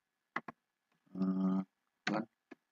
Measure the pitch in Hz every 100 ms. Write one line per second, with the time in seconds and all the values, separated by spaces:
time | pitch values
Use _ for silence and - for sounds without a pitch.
0 | _ _ _ - - _ _ _ _ _
1 | _ 92 95 95 95 95 95 _ _ _
2 | - 110 113 _ _ - _